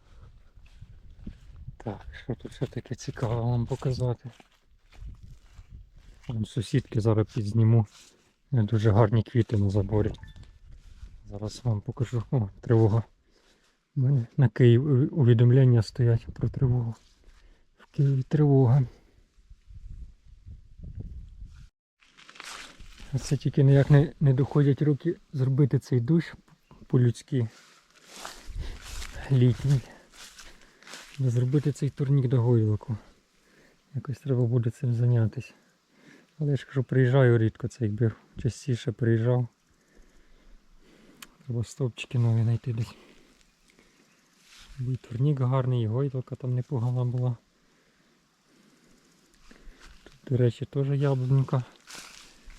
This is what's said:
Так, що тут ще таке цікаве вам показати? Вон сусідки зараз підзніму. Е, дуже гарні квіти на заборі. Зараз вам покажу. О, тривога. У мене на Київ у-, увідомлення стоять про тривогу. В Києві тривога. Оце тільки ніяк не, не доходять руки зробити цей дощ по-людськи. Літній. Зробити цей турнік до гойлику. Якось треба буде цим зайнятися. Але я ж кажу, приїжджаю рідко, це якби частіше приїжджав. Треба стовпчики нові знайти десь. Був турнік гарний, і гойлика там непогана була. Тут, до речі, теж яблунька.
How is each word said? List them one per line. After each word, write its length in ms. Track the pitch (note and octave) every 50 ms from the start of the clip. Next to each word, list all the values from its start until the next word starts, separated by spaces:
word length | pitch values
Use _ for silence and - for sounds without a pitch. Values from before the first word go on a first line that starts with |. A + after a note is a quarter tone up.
| _ _ - - - - - - - - _ - - - - - - - - - - - - - - - - - - - - - - - - -
Так, 280 | - A2+ G2+ G2 - - - - -
що 120 | - A#2
тут 180 | - - A2+ -
ще 120 | - C#3
таке 300 | - - A#2+ - - A#2
цікаве 460 | - - - - - - G#2+ A#2 A#2+
вам 240 | A2+ A#2+ B2 A#2+ A#2
показати? 680 | - C3+ - - C#3 B2+ A#2 B2+ B2 A#2+ - - A#2+ - - - _ _ _ _ _ _ _ _ _ _ - - - - - - - - - - - - - - - - - - - _ - - - - - - -
Вон 180 | B2 A2+ G#2+
сусідки 560 | - - C3 A2+ - - C3+ - - - A#2+
зараз 260 | G#2 A2+ G#2+ G#2+ A2 - -
підзніму. 520 | B2+ G#2+ G2+ G2+ A2+ A2+ A2 A#2 A2+ G#2+ - - - - - _ _ _ _ _ _ _ _ C#3
Е, 100 | A#2+ G#2
дуже 280 | G2+ A2+ G#2+ G#2 A2+
гарні 320 | F#2+ G#2+ A#2+ G#2 A2 A2+ G2+
квіти 340 | - - B2 A2 - - G2+
на 120 | G2+ G2
заборі. 420 | F#2+ G#2+ G2 G2 A2 G#2 G#2 G#2+ - - - - - - - - - _ - - - - - - - - - - - - - -
Зараз 300 | G2+ G2+ G#2+ G#2+ - - -
вам 180 | A#2+ A2 G2+
покажу. 420 | - - - - A#2+ - - A#2 G#2 -
О, 180 | - C3 G#2+ F#2+ - -
тривога. 420 | - - A#2+ A2+ A2+ G#2+ G2+ A2+ G#2+ - _ _ _ _ _ _ _ _ _ _ _ _ _ _ _ _ _
У 60 | D3
мене 260 | B2+ C3 C#3+ C3 A#2 - _ -
на 120 | C#3 A#2
Київ 360 | - - C3 A#2+ A#2 A#2 C#3
у-, 360 | D#3 C#3+ A#2+ C#3 - - F3
увідомлення 600 | C3 A#2 A#2+ A2+ A#2+ A#2+ A#2+ C3+ C3 B2+ A#2+ A#2
стоять 440 | G#2 - - - B2 A#2 A#2 A#2 - - -
про 160 | - - A#2
тривогу. 460 | - - C#3 B2 B2 B2 A#2 A#2 A2 - _ _ _ _ _ - - _ _ - - _ _ _ _ _
В 80 | -
Києві 380 | _ _ - C#3+ C#3 C#3 C3 B2+
тривога. 600 | - - D3 D3+ C#3+ C#3 C3+ C3+ A#2 A#2+ C#3+ B2+ A#2+ - - _ _ _ _ _ _ _ _ _ _ - - _ - - - - - - - - - - _ _ - - - _ - - - - - - - - - - - - - - - - - - - - - - - - - _ _ _ _ _ _ _ _ _ - - - - - - - - - - - - - - - - - - - -
Оце 240 | C3+ - - D3 C3
тільки 260 | - C#3 - - C#3
ніяк 260 | C3+ C#3 C#3 C#3 -
не, 240 | D3 C#3 D3 - - -
не 140 | D#3+ C#3 C3
доходять 480 | B2 C#3 - - D3+ C#3+ C#3+ C3+ -
руки 340 | D3+ D3 D3 B2+ - E3+ F3+ - _ _ -
зробити 460 | C#3 C3 C3 C3+ B2+ D3 B2+ - B2
цей 200 | - - C3+ B2
дощ 340 | A#2 A#2+ D#3+ E3+ - - - - _ _ _ _ _ _ - - - -
по-людськи. 640 | - C3 B2 A#2+ A2+ - - - - C3 A#2 A2 - - - _ _ _ _ _ _ _ _ - - - - - - - - - - - - - - - - - - - - - - - - -
Літній. 500 | C3+ B2+ B2 B2+ A2+ - - C3+ C#3+ B2+ - - - - - _ _ - - - - - - - - - - _ _ _ _ - - - - - - -
Зробити 520 | C3+ B2+ A2+ B2 B2 B2+ C3+ D3+ C3+ D3+
цей 180 | C3+ - D3+ C3+
турнік 380 | - - D3 C3 C#3+ C#3 B2 B2
до 140 | C3 B2
гойлику. 560 | A2+ B2 B2 A#2 A2 G#2+ G#2+ G2+ - - A2 G2+ - - _ _ _ _ _ _ _ _ _ _ _ _ _ _ _ _ -
Якось 220 | C3 - - A#2+ -
треба 280 | - C#3 C3 A#2+ B2
буде 240 | A2+ A#2+ B2+ A#2 A#2+
цим 240 | - - - B2 A#2+
зайнятися. 600 | A2+ A#2+ A#2+ A#2+ A#2 A2 G#2 - - - - - _ _ _ _ _ _ _ _ _ _ - - - _ _ _ -
Але 120 | D#3 D3
я 60 | C#3+ C3
ж 80 | -
кажу, 180 | - - C3+ B2
приїжджаю 540 | - - C3 C3 B2 B2+ C#3 C3 B2 A#2 A#2
рідко, 300 | A2 A2 - - - A2+
це 180 | - - A#2+
якби 260 | G#2 G#2 G#2 A#2+ A2+ G#2+ - _ _ _ -
частіше 540 | - A#2+ - - - - B2 A2+ - -
приїжджав. 560 | A2+ - B2 A2+ A2+ A2+ A2+ B2 B2 B2 B2 A#2 - _ _ _ _ _ _ _ _ - - _ _ _ _ _ - _ _ - - - _ _ - _ _ _ _ _ - - - _ - - _ _ _
Треба 180 | - A#2 A#2+ A2
стовпчики 560 | - - - C#3+ A#2+ - - - - - B2+
нові 240 | A#2 A#2 A2+ A2+ A2
знайти 300 | A2+ A#2 A2+ - C3+ A2
десь. 220 | A2+ A2+ - - - - _ _ _ _ _ _ _ _ _ _ _ _ _ _ _ _ _ _ _ _ _ _ _ _ _ _ _ _ _ - - - - - C#3
Був 180 | B2+ B2 C3 A#2
турнік 420 | - - - A2+ C3 D3+ D3+ C3
гарний, 440 | C3 B2 C3 C3+ B2+ B2+ B2+ B2 A#2
і 40 | G#2
гойлика 480 | A2 B2+ C#3+ C#3 B2+ B2+ A#2+ - C3+
там 200 | - - B2 B2
непогана 500 | B2 B2 - D3+ A#2+ A2+ B2+ B2 B2+ B2
була. 320 | B2 A#2+ B2 B2 B2 A#2+ - _ _ _ _ _ _ _ _ _ _ _ _ _ _ _ _ _ _ _ _ _ _ _ _ _ _ _ _ _ _ _ _ _ _ _ _ _ _ _ _ _ - - - _ - - _ - - - - _
Тут, 100 | - - - - -
до 80 | C3+ A#2+
речі, 280 | B2 A#2+ - - B2+
теж 360 | - - C#3 C#3 C3+ C#3+ C3+
яблунька. 640 | C#3+ C#3 C#3 C3 B2+ B2+ C#3 C3+ C3 - - C3 A#2+ - - _ _ - - - - - - - - - - _ _ - -